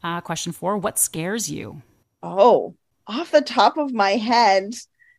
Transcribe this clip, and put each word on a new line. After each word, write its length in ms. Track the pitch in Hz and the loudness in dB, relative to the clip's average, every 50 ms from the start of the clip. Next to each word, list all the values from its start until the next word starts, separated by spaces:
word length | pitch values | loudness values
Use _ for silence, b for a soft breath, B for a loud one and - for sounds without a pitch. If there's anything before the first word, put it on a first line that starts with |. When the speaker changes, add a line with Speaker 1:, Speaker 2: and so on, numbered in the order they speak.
| - | -10
Speaker 1:
Uh, 160 | 170 170 175 | -8 -8 -8
question 320 | - - 165 - - 170 - | -8 -8 -8 -8 -8 -10 -10
four, 240 | - 170 180 208 | -8 -6 -4 -4
what 240 | 202 170 - - - | -2 -4 -4 -2 -2
scares 500 | - - - 160 160 185 214 240 208 - | -4 -4 -4 -8 -8 -6 -6 -6 -6 -8
you? 320 | - - - 104 - 147 - _ _ _ _ _ _ _ - | -8 -10 -12 -12 -14 -18 -20 _ _ _ _ _ _ _ -14
Speaker 2:
Oh, 540 | 170 175 190 208 247 196 131 90 - - _ _ _ _ _ _ - | -4 2 4 6 6 6 4 2 -2 -10 _ _ _ _ _ _ -10
off 240 | 214 277 339 - - | -8 -8 -4 2 2
the 80 | 302 | 2
top 360 | 294 - - 254 302 339 320 | 2 2 2 4 4 4 4
of 160 | 320 294 277 247 | 0 -6 -4 -2
my 200 | 220 196 196 196 | 0 0 0 0
head, 600 | 208 214 240 233 233 233 202 190 190 196 208 240 - - _ _ _ _ _ _ | 0 -2 0 2 4 4 4 4 2 0 -4 -10 -14 -18 _ _ _ _ _ _